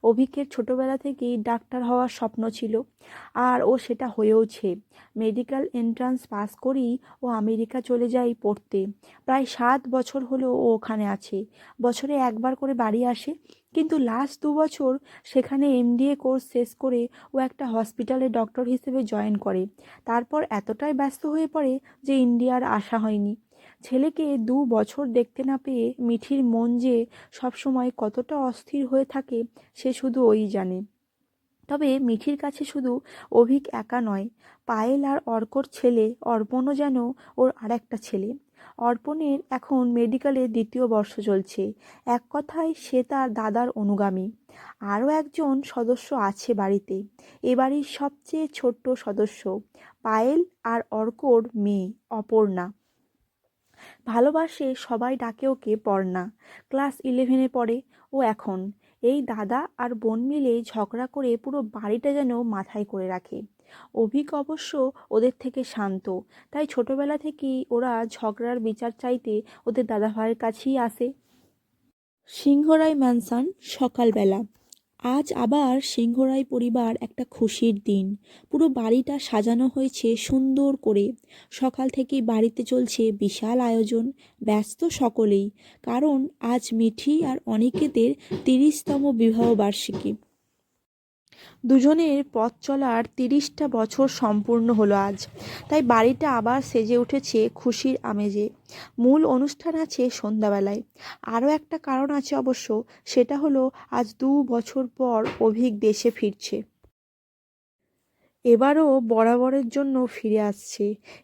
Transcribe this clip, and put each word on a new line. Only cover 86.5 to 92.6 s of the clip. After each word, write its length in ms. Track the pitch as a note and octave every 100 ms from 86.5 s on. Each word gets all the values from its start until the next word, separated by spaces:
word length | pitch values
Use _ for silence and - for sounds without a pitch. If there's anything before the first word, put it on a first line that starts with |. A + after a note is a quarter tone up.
| B3 A#3+
মিঠি 520 | A3+ A3+ A3 - D4+ D#4
আর 120 | C4 -
অনিকেতের 920 | A3 A#3+ - D4+ C#4 A#3 C#4 - - -
তিরিশতম 720 | B3+ C#4+ D4+ - C#4+ C#4+ A#3
বিবাহবার্ষিকী। 960 | A3+ A3 A#3 A3 G#3 G3+ - G3 G3+ G#3+ _ _ _ _ _ _ _ _ _ _ _ - - _ A#3+
দুজনের 580 | C4+ C4 D#4+ E4 C#4+ C#4+
পথ 200 | A#3 A3+ -